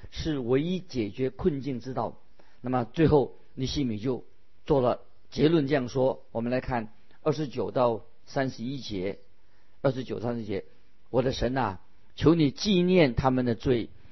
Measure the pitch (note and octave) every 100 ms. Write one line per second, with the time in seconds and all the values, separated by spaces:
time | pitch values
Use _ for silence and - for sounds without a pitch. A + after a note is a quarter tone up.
0 | - - E3 C#3+ A#2 C3 E3 F#3 - B2+
1 | G#2 G2 C3 - F#3 C#3 C3 B2 B2+ B2
2 | G#2 - - - - - B2 B2+ A#2+ -
3 | D3+ D3 A#2+ - - - C3 D3+ C3 G#2
4 | B2 B2 - - - - - C#3 B2 -
5 | - - - B2 D3+ E3 C3+ C#3+ B2 C3+
6 | C3 - - A2+ A#2 B2+ B2+ B2 A2 -
7 | - - D#3 D3 C#3+ A#2+ G2 C3 A#2+ A2
8 | - - - C#3+ C3+ - A#2 C#3 G#2+ G2
9 | F#2+ - - - - - - - C#3 B2+
10 | A2+ G2+ A#2 A#2 G#2 F#2+ - - - -
11 | - A#2+ B2+ - A#2+ C3 A2 F#2 - -
12 | - - D3 E3 C#3+ - G#3 F3+ F3+ F#3
13 | C#3+ A2+ C3+ B2+ B2 A2+ C#3+ A#2+ F#2 -
14 | -